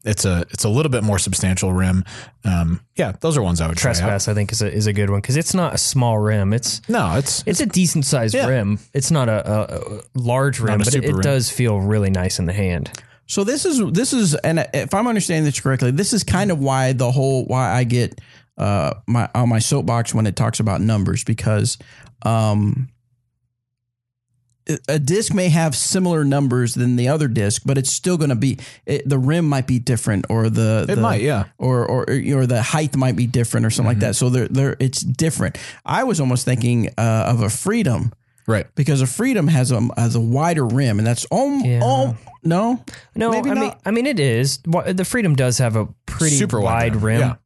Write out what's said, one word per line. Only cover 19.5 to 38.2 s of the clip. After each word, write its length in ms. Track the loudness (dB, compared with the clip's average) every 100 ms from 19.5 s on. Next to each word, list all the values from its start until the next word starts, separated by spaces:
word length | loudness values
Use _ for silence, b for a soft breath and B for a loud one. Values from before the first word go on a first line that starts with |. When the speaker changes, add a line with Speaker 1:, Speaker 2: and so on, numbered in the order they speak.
| 2
Speaker 3:
soapbox 520 | 0 0 0 0 0
when 140 | 0 0
it 100 | 0
talks 240 | -2 0
about 220 | -2 0
numbers, 420 | 2 2 0 -2
because, 540 | -2 -2 0 0 0 -4 B B B -8 -2
um, 640 | 0 2 2 0 -2 -6 -10 _ _ _ _ _ _ _ _ _ _ _ _ _ _ _ _ -8
a, 100 | -6 -2
a 100 | 0
disc 340 | 2 0 0
may 140 | 2 4
have 260 | 4 2
similar 500 | 0 -2 0 2 2
numbers 500 | 2 2 2 2 0
than 220 | 0 0 2
the 120 | 2
other 180 | 0 0
disc, 340 | 0 0 -2
but 140 | -2 -2
it's 120 | -2
still 260 | -2 -2 0
gonna 180 | 0 0
be, 220 | 0 -2 B B -6
it, 220 | -4 0
the 100 | 0
rim 300 | 2 2 2
might 180 | 0 0
be 120 | -2
different, 480 | 0 0 0 -2 0
or 220 | 0 2
the, 340 | 2 2 2 0
Speaker 1:
It 80 | 0
Speaker 3:
the 40 |
Speaker 1:
might, 220 | 2 2
yeah. 220 | 0 0 -4 -4
Speaker 3:
or, 280 | 0 0 0
or, 160 | -2 0
or 360 | -2 0 0 2
the 160 | 2
height 320 | 0 0 0 0
might 200 | 0 0
be 100 | 0
different, 380 | 0 0 0
or 60 | 0
something 220 | 0 0
Speaker 1:
Mm-hmm. 60 | 0
Speaker 3:
like 60 | 0
that. 60 | 0
So 120 | 0
they're, 200 | 0 0
they're, 280 | 0 0 0
it's 220 | -2 -2
different. 560 | -4 -2 -2 0 -4 -6 B B -4
I 180 | -2
was 160 | 0 0
almost 240 | 0 0
thinking, 460 | 0 0 2 2 0 0
uh, 260 | 2 2 2
of 120 | 2
a 80 | 0
Freedom, 600 | -2 -2 0 0 0 -2 -6